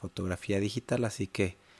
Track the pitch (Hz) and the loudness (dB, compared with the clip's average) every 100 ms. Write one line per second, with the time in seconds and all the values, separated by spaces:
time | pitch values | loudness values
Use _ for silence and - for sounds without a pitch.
0 | 92 - 92 90 - 101 104 120 - 120 | -10 -4 -2 -2 0 2 2 0 -2 0
1 | 117 - 98 - 95 - - - | 0 -2 -2 0 0 -2 -16 -20